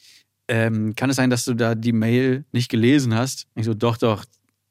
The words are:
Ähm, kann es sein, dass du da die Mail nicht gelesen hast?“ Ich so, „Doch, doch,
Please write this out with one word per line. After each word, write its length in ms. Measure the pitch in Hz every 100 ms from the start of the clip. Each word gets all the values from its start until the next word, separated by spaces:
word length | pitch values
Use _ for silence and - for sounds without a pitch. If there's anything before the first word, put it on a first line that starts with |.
| _ - _ _ -
Ähm, 480 | 113 113 110 107 107
kann 140 | 131
es 60 | 135
sein, 120 | 131
dass 160 | 123 -
du 80 |
da 220 | 117 117 113
die 180 | 117
Mail 500 | 113 113 123 131 131 -
nicht 180 | 117 123
gelesen 440 | 117 117 147 127 110
hast?“ 320 | 131 - - -
Ich 100 | 110
so, 80 | 107
„Doch, 220 | 120 113
doch, 280 | 120 104 - _ _ _ _